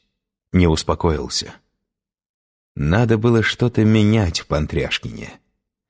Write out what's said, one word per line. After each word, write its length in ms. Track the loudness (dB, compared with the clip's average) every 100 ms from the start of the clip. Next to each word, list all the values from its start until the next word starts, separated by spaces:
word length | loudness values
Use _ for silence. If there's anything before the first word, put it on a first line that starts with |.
| _ _ _ _ _
Не 140 | 2 2
успокоился. 840 | 2 -2 -2 -2 -2 -6 -8 -10 -16 _ _ _ _ _ _ _ _ _ _ _ -4
Надо 420 | 0 2 2 2
было 240 | 2 2
что-то 420 | 0 -2 -2 2
менять 540 | 2 4 4 2 0 -4
в 80 | -4
Пантряшкине. 840 | -4 -2 -4 -4 -6 -8 -14 -16 -18 _ _ _ _